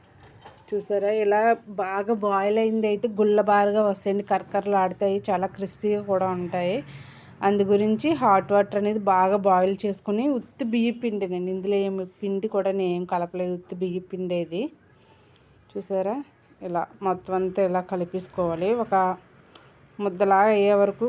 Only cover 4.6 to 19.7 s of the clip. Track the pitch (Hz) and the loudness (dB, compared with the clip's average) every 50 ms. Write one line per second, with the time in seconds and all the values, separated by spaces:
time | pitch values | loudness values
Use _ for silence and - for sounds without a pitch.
4.6 | 196 202 202 196 185 185 180 - 208 202 196 202 202 - 196 180 185 190 185 - | -2 0 2 2 2 0 0 -2 -2 0 0 -2 -2 -2 -2 -2 -2 -4 -6 -8
5.6 | 196 190 - - - 208 208 208 208 202 196 185 185 185 185 180 180 175 175 180 | -10 -10 -8 -4 -2 -2 -2 -2 -2 -2 0 0 0 0 -2 -2 -4 -4 -4 -2
6.6 | 175 175 196 254 285 - - - - - - - - - - - - 196 202 208 | -2 -2 -2 -4 -6 -10 -16 -20 -20 -20 -20 -20 -20 -20 -12 -2 0 2 2 2
7.6 | 202 190 208 202 208 214 220 214 - 302 320 277 254 226 196 190 190 - 202 202 | 4 4 4 4 4 2 0 0 2 0 0 2 4 4 4 4 4 4 2 2
8.6 | 202 202 - 208 202 208 214 220 202 202 190 185 185 190 196 208 190 202 190 185 | 2 2 0 -2 -2 0 -2 0 0 2 2 4 4 4 2 2 2 4 4 4
9.6 | 185 190 196 190 - 208 190 - - - 208 214 247 294 285 240 - - _ - | 4 2 0 -2 -4 -6 -6 -6 -6 -4 -2 -2 0 0 -2 -2 -4 -8 _ -8
10.6 | 269 233 220 240 226 233 233 233 - 233 208 208 196 180 180 180 180 185 185 190 | -6 -2 0 0 0 0 -2 -2 -4 -4 -2 -2 -4 -4 -4 -4 -4 -4 -4 -4
11.6 | 185 196 202 202 196 196 190 190 185 185 - _ - 196 196 196 190 214 - 202 | -2 -2 0 0 0 -2 -2 -4 -8 -10 -10 _ -6 -4 -2 -2 -2 -2 -2 0
12.6 | 190 190 190 196 190 180 175 175 180 175 190 175 175 175 - 180 180 180 180 175 | 0 0 0 0 0 0 0 -2 -2 -2 -2 -2 -2 -4 -4 -4 -4 -4 -4 -6
13.6 | 180 - 196 175 185 185 175 180 180 - - 180 185 180 175 175 170 156 160 175 | -8 -12 -8 -6 -6 -4 -4 -6 -8 -8 -8 -8 -6 -4 -4 -4 -4 -4 -6 -6
14.6 | 247 320 - _ _ _ _ _ _ _ _ _ _ _ _ _ _ _ _ _ | -6 -6 -10 _ _ _ _ _ _ _ _ _ _ _ _ _ _ _ _ _
15.6 | _ _ _ 202 196 - 196 190 190 196 220 277 285 - _ _ _ _ _ _ | _ _ _ -12 -8 -4 -4 -2 -2 -2 -4 -6 -8 -12 _ _ _ _ _ _
16.6 | 196 185 175 170 - - - - 202 190 180 180 185 - 185 185 185 185 185 202 | -10 -6 -4 -4 -4 -6 -10 -6 -4 -4 -4 -4 -4 -4 -4 -2 -2 -2 0 0
17.6 | 196 185 180 185 180 - 202 185 175 175 - 185 180 - - - 180 170 165 165 | 0 2 0 -2 -2 -4 -4 -4 -4 -4 -6 -8 -8 -8 -4 -4 -2 -2 -2 -2
18.6 | 175 196 226 240 226 226 - 190 190 185 180 - - _ _ - _ _ - - | -2 -2 0 -2 -2 0 0 2 2 0 -2 -4 -10 _ _ -20 _ _ -20 -20
19.6 | - - | -20 -20